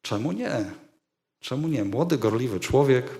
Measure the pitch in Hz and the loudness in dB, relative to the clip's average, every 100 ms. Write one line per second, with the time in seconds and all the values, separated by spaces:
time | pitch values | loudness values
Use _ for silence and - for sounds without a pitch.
0 | - 101 135 202 247 - 104 - - _ | -6 -4 -4 -4 -4 -4 -4 -8 -20 _
1 | _ _ _ _ - 131 160 143 101 110 | _ _ _ _ -8 -4 -2 -2 -2 0
2 | 170 147 113 113 127 95 - 127 143 127 | 2 2 2 0 -2 -4 2 4 6 4
3 | 123 - | 2 -12